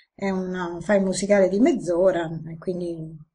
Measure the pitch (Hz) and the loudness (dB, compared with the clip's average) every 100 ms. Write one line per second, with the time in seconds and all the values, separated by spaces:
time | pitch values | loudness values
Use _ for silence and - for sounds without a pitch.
0 | _ - 196 190 185 185 175 170 190 202 | _ -6 -4 -2 -4 -6 -6 -6 2 2
1 | 190 180 196 202 180 196 294 247 160 175 | 2 -2 2 4 4 4 4 2 0 2
2 | 190 170 165 160 160 165 - 175 175 165 | 4 2 -4 -8 -10 -10 -8 -6 -6 -8
3 | 160 156 - | -10 -14 -20